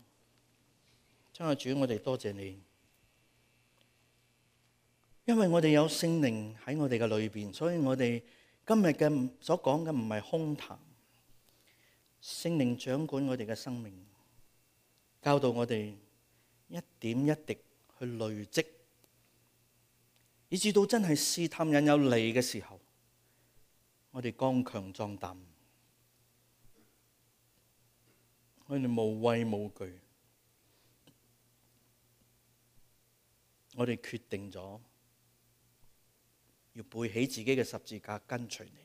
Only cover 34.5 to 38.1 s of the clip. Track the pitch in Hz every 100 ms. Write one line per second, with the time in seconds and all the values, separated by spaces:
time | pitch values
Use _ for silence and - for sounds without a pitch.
34.5 | 92 95 107 120 _ _ _ _ _ _
35.5 | _ _ _ - _ _ _ _ _ _
36.5 | _ _ 117 107 113 117 107 127 117 110
37.5 | 131 113 104 - 107 -